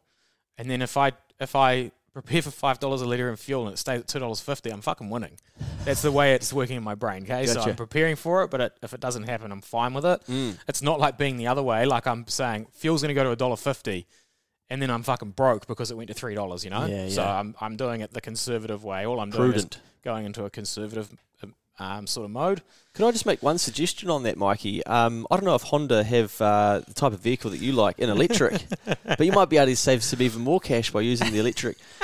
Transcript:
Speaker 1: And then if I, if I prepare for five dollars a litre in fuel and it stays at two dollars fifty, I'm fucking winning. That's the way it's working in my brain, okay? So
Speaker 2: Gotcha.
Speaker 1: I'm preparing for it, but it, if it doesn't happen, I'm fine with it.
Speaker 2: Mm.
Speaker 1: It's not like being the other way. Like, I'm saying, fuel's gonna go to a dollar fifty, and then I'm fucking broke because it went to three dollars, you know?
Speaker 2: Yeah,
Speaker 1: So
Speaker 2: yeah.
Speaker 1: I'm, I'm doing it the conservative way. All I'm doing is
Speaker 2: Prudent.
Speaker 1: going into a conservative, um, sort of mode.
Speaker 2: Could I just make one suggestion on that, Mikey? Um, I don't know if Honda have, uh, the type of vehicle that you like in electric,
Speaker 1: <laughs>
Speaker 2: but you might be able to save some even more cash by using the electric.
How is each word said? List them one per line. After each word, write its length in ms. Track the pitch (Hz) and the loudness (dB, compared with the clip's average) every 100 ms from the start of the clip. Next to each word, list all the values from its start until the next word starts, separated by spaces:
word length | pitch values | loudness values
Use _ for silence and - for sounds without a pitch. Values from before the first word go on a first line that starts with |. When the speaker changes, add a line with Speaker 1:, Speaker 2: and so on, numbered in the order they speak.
| _ _ _ _ _ - | _ _ _ _ _ -12
Speaker 1:
And 100 | 120 | -4
then 120 | 127 | -4
if 140 | 127 139 | -2 2
I, 160 | 139 - _ - | 2 0 _ -12
if 160 | 135 139 | -2 4
I 360 | 131 127 120 - _ | 4 4 -2 -10 _
prepare 300 | 139 - 165 | -16 -2 -2
for 80 | 151 | -2
five 280 | - 139 127 | -2 -2 0
dollars 220 | 139 135 | -2 -2
a 60 | 123 | -2
litre 240 | 120 123 | -2 -2
in 60 | 110 | -4
fuel 280 | - 135 110 | -4 -4 -4
and 60 | |
it 40 | 95 | -6
stays 220 | - 120 | -4 -4
at 60 | 117 | -4
two 100 | 143 | -6
dollars 220 | 123 110 | -4 -6
fifty, 280 | - 139 117 | -6 -8 -8
I'm 120 | 101 | -8
fucking 260 | - 165 101 | -6 -6 -6
winning. 300 | 117 92 - _ - - - | -8 -8 -14 _ -12 -10 -6
That's 180 | - 139 | -4 0
the 100 | 151 | 2
way 220 | 139 143 | 4 6
it's 180 | 127 - | 4 2
working 240 | 135 120 127 | -2 -2 -4
in 60 | |
my 100 | 107 | -6
brain, 280 | 104 117 95 | -4 -4 -6
okay? 240 | 95 127 131 | -4 -2 0
So 80 | |
Speaker 2:
Gotcha. 160 | 117 110 | 2 0
Speaker 1:
I'm 60 | 113 | -2
preparing 400 | 117 156 160 151 | -4 0 0 0
for 260 | 165 180 | 0 2
it, 80 | 180 | 2
but 100 | 131 | 0
it, 120 | 120 _ | -2 _
if 100 | 110 | -14
it 80 | 127 | -8
doesn't 240 | 127 123 | -6 -6
happen, 260 | 107 117 110 | -6 -8 -8
I'm 120 | 98 | -12
fine 320 | - 117 120 | -6 -2 0
with 100 | 131 | 0
it. 160 | 170 180 - | 0 0 -2
Speaker 2:
Mm. 320 | 127 127 92 - | -4 -4 -6 -6
Speaker 1:
It's 140 | - | -4
not 180 | 143 156 | 0 2
like 160 | 143 123 | 2 2
being 220 | 143 127 | -2 -2
the 80 | 117 | -2
other 160 | 135 | 0
way. 240 | 131 113 131 | 2 2 2
Like, 200 | 120 131 | 2 0
I'm 200 | 117 117 | -4 -4
saying, 380 | - 127 107 110 | -4 -2 -4 -8
fuel's 280 | - 156 160 | -6 0 0
gonna 140 | 147 | 0
go 100 | 139 | 2
to 60 | 131 | 2
a 60 | 117 | 2
dollar 200 | 127 113 | -2 -2
fifty, 500 | 139 135 - 92 - _ _ _ _ _ - | -4 -4 -4 -6 -8 _ _ _ _ _ -10
and 120 | 135 | -4
then 80 | 135 | -2
I'm 120 | 117 | -2
fucking 280 | 117 123 104 | -2 -4 -4
broke 360 | 98 131 110 - | 2 4 2 -2
because 240 | 113 113 | -8 -6
it 60 | 113 | -8
went 120 | 113 | -12
to 60 | |
three 200 | 104 123 | -10 -8
dollars, 300 | 104 98 90 | -6 -6 -6
you 60 | 92 | -6
know? 140 | 101 | -4
Speaker 2:
Yeah, 240 | 147 101 95 | -4 -4 -4
Speaker 1:
So 140 | 98 | -2
Speaker 2:
yeah. 160 | 101 98 | -2 -2
Speaker 1:
I'm, 140 | 104 110 | -4 -8
I'm 140 | 110 110 | -10 -6
doing 260 | 127 117 | -6 -6
it 100 | 107 | -8
the 80 | 120 | -10
conservative 640 | - 113 - 117 110 104 | -10 -8 -4 -4 -4 -8
way. 220 | 107 95 107 | -6 -6 -4
All 120 | 123 | -4
I'm 120 | 104 | -4
doing 180 | 113 127 | 2 4
is 80 | 110 | 4
Speaker 2:
Prudent. 140 | 92 - _ _ | -2 -8 _ _
Speaker 1:
going 220 | 131 110 104 | -8 -6 -6
into 180 | 104 | -8
a 60 | 101 | -10
conservative, 580 | - 101 - 107 110 104 - _ _ 101 - _ - | -8 -10 -8 -8 -8 -10 -14 _ _ -20 -20 _ -14
um, 280 | 95 101 101 | -10 -8 -6
sort 200 | - 104 | -6 -6
of 40 | |
mode. 320 | 113 170 196 - _ _ | -2 -2 -2 -6 _ _
Speaker 2:
Could 140 | - 220 | 2 2
I 20 | |
just 140 | 226 | 2
make 180 | 220 151 | 0 0
one 140 | 143 175 | 2 0
suggestion 540 | - 123 170 - 185 | 0 -2 -2 -2 -2
on 120 | 151 | 0
that, 120 | 117 - | 0 2
Mikey? 480 | 98 104 104 101 | 2 2 0 -4
Um, 420 | - 120 117 117 113 | 0 2 4 2 0
I 60 | 185 | 2
don't 80 | |
know 100 | 196 | 4
if 80 | 135 | 2
Honda 420 | - 147 143 113 | 2 0 4 2
have, 340 | 107 120 107 - | 4 4 2 2
uh, 420 | 107 104 104 101 - | 4 6 4 2 -2
the 60 | |
type 200 | - 139 | 0 0
of 60 | 101 | 0
vehicle 300 | 104 127 113 | -2 -2 -2
that 60 | 82 | -4
you 120 | 113 | 0
like 260 | 131 101 - | 4 4 4
in 120 | 120 | 2
electric, 520 | 104 175 226 120 196 - 190 - | 4 4 4 2 0 -6 -8 -4
Speaker 1:
<laughs> 180 | 165 | -4
Speaker 2:
but 160 | - - | -2 2
you 120 | 165 | 4
might 160 | 202 180 | 6 6
be 80 | 156 | 6
able 100 | 135 | 6
to 80 | 127 | 4
save 280 | - 127 | 4 4
some 160 | 110 123 | 2 2
even 220 | 127 113 | 2 2
more 180 | 123 175 | 0 0
cash 300 | - 120 117 | 2 0 0
by 100 | 107 | 0
using 320 | 113 120 113 | 0 2 2
the 60 | 107 | 2
electric. 380 | 117 - 120 - - - | 0 0 -4 -6 -12 -2